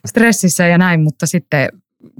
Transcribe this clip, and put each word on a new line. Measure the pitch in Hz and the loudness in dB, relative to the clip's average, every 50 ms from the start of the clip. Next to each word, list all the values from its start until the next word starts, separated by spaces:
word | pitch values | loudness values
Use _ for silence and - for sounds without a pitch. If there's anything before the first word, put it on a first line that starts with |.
| - | -16
stressissä | - - 233 226 233 214 - - 180 - - 180 | -6 0 0 2 2 2 0 -2 -2 0 0 0
ja | 170 175 | 2 2
näin, | 170 185 185 170 160 | 2 2 2 0 0
mutta | 156 156 - - - | 0 -2 -2 -4 -6
sitten | 156 - 175 - _ - 143 131 - - - _ _ _ _ - - _ - | -4 -4 -6 -6 _ -4 -2 -2 -4 -6 -14 _ _ _ _ -20 -20 _ -20